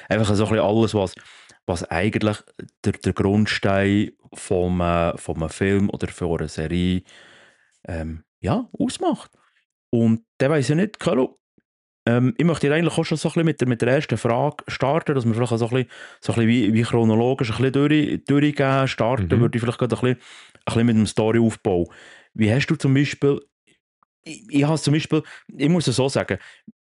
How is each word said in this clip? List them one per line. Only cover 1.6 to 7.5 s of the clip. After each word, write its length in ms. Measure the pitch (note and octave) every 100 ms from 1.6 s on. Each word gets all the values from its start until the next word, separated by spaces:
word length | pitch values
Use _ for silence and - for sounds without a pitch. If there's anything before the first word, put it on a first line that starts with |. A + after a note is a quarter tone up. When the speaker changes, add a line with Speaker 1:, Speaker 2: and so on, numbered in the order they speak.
| -
Speaker 1:
was 180 | F2 -
eigentlich 520 | E2 G2+ G#2+ G#2+ G#2 - - - _
der, 100 | -
der 200 | - -
Grundstein 1000 | F#2 G2 G2+ G#2 - G#2+ G2 G2 G2+ G#2 - -
vom, 480 | - - F#2+ F2+ F2+
äh, 360 | F2 E2+ E2+ -
vom 320 | - D#2+ D#2+
Film 400 | - G2 G2+ G2
oder 180 | - F2
von 320 | - F2 D#2+
einer 80 | D#2
Serie, 560 | - D#2 F2 F2+ F2+ - - - - -